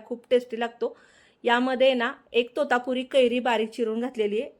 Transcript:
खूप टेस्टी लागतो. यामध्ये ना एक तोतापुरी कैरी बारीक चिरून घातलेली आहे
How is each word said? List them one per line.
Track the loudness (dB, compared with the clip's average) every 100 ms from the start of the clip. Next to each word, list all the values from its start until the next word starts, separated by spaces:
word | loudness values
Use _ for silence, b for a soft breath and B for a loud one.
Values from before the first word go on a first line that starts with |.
| -6
खूप | -12 0
टेस्टी | 0 0 -6
लागतो. | -6 -4 -8 b b b b b
यामध्ये | 0 0 0 2 2
ना | 2 -2 -6 _
एक | -2 -2 -4
तोतापुरी | 0 0 0 -4
कैरी | 0 2 4 2
बारीक | 0 0 -2
चिरून | -4 -4 -4
घातलेली | -4 -4 -2 -2
आहे | -6